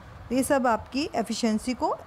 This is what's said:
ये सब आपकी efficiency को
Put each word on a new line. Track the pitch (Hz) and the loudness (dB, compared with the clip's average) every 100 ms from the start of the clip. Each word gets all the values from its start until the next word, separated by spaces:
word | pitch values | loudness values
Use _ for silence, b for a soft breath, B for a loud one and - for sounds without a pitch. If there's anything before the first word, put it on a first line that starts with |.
| B B - | B B -2
ये | 247 | 0
सब | 254 277 247 | 4 4 4
आपकी | 214 - 254 330 | 2 0 -4 -2
efficiency | - 208 220 226 214 - | -2 -2 0 2 2 0
को | 247 330 622 | -2 0 -2